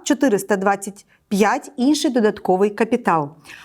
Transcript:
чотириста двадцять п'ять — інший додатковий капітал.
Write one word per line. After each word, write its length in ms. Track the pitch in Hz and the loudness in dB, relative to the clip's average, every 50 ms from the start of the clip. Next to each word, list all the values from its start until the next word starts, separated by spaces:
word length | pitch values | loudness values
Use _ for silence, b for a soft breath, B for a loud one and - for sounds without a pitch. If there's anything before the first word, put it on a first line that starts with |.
| - | -2
чотириста 520 | - 294 - 285 269 - 285 196 - 214 | -2 0 2 2 2 2 0 0 -2 -4
двадцять 500 | 190 190 202 196 196 202 208 190 - - _ _ _ _ _ | 0 0 0 0 0 -4 -12 -14 -16 -20 _ _ _ _ _
п'ять — 420 | 214 190 214 202 226 285 - - - - | 0 0 2 2 0 -2 -6 -10 -6 -2
інший 340 | 240 269 302 294 - 311 | 0 0 2 2 0 0
додатковий 580 | 233 247 214 214 202 - - - 180 185 202 208 | 0 2 2 0 0 -2 -2 -2 0 2 2 0
капітал. 600 | 208 - 233 226 254 240 240 208 170 160 147 139 - B B B B B B | 0 -2 -2 0 0 -2 0 0 0 0 -2 -4 -8 B B B B B B